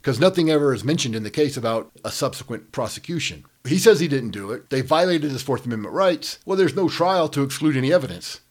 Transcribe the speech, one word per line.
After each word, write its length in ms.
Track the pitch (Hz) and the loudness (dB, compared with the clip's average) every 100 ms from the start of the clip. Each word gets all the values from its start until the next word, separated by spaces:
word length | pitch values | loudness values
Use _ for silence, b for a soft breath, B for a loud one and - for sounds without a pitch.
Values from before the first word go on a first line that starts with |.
'cause 160 | - 113 | -4 2
nothing 320 | 180 180 160 | 4 4 2
ever 220 | 151 143 | 4 2
is 100 | 120 | 2
mentioned 320 | 117 165 123 110 | 0 0 -2 -4
in 80 | |
the 80 | 107 | -4
case 260 | 151 147 127 | 0 0 0
about 340 | 113 113 - _ | -2 -2 -4 _
a 80 | 107 | -10
subsequent 600 | - 135 131 - 113 - | -4 -4 -4 -10 -12 -8
prosecution. 760 | - 110 - - 170 - 78 - _ 127 | -6 -6 -8 -8 -6 -4 -8 -16 _ -2
He 140 | 185 | 4
says 220 | 226 175 | 6 6
he 80 | 170 | 4
didn't 220 | 135 117 | 0 -2
do 200 | 98 98 | -8 -8
it. 180 | 120 - | -10 -4
They 120 | 131 | -4
violated 500 | 131 160 180 170 147 | 2 2 4 2 0
his 100 | 131 | -4
Fourth 240 | - 123 123 | -2 -4 -2
Amendment 300 | 113 104 156 | -6 -4 0
rights. 420 | 190 151 - - - | 2 0 -6 -12 -4
Well, 120 | 190 | 2
there's 180 | 175 135 | 2 2
no 140 | 170 | -2
trial 380 | - 170 185 156 | 0 2 2 0
to 120 | 147 | 0
exclude 360 | 135 - 156 131 | -2 0 0 2
any 140 | 131 | 0
evidence. 500 | 175 127 87 - - _ | -2 -6 -10 -14 -16 _